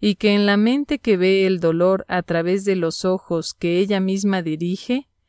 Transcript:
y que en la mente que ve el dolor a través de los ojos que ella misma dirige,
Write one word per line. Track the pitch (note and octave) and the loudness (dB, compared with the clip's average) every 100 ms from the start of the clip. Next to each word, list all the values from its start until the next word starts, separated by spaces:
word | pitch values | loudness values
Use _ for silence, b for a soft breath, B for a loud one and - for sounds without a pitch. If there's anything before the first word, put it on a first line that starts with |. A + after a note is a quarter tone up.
y | G#3 | -2
que | F#3+ G#3 | 0 2
en | G3+ G3+ | 2 2
la | G3+ | 2
mente | A3 C4+ D4 D4 | 2 0 -2 -4
que | - F#3+ | 0 2
ve | F#3 F#3+ F#3+ | 2 2 2
el | F#3+ | 2
dolor | E3+ E3 F3+ F#3+ - | 0 2 2 0 -2
a | F3+ | -6
través | F3 E3 E3+ G3 | -2 -2 0 -2
de | G3 | 0
los | F#3+ E3 - | 0 -2 -2
ojos | F#3 F#3 - E3+ D#3+ | -2 -2 -4 -6 -6
que | - F3 F3 | -6 -2 0
ella | G3 G3+ | 0 0
misma | F#3+ F#3+ G3+ F#3+ | 0 -2 0 -2
dirige, | E3 D#3 F3 F#3+ - B3+ C#4+ _ | -4 -4 -4 -6 -4 -6 -6 _